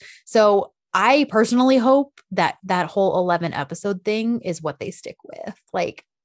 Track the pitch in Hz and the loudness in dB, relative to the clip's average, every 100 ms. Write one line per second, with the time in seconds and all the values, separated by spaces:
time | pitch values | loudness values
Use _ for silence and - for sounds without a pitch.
0 | - - - 226 208 202 - _ _ 185 | -20 -20 -2 4 4 4 0 _ _ 0
1 | 214 285 285 220 226 247 254 262 233 277 | 2 4 2 2 2 2 4 4 4 2
2 | 277 _ _ 190 170 - 190 180 160 202 | 0 _ _ -2 -2 -2 -4 -2 -2 0
3 | 196 180 180 170 170 - 139 170 202 190 | 0 0 0 -2 -2 -6 -8 -8 -6 -6
4 | 214 220 226 233 185 165 156 143 - - | -4 -4 -2 -4 -6 -8 -8 -8 -12 -12
5 | - - - - - - _ 190 - - | -16 -18 -20 -16 -16 -16 _ -6 -6 -8
6 | _ _ | _ _